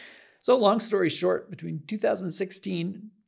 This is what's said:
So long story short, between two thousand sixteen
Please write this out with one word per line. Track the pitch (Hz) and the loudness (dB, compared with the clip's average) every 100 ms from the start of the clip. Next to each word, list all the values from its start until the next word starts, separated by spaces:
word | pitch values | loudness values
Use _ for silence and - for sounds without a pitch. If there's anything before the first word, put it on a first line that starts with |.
| - - - _ | -20 -20 -20 _
So | - 254 | 2 4
long | 208 220 | 6 4
story | - 202 170 | 2 2 2
short, | - 180 180 - | 2 0 0 -4
between | 170 165 160 - | -12 -8 -8 -8
two | 214 | -2
thousand | 220 185 185 | 0 0 -2
sixteen | - 190 - 196 175 175 - - _ | -4 -6 -8 -6 -4 -4 -6 -14 _